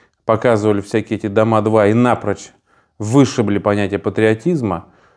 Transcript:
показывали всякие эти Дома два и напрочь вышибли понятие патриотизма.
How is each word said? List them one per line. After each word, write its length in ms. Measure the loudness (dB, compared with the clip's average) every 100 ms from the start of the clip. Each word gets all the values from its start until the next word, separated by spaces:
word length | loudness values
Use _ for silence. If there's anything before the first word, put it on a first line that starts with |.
| _ _
показывали 560 | -2 0 2 2 2 -2
всякие 380 | -2 -6 -4 -6
эти 80 | -4
Дома 340 | 0 2 2
два 260 | 2 2 2
и 60 |
напрочь 600 | 2 2 0 -4 -8 -10 _ _ _ _ -12
вышибли 600 | -2 2 2 2 -2 0
понятие 420 | 0 0 -2 -4
патриотизма. 840 | -4 0 0 0 -2 -2 -2 -6 -8 _ _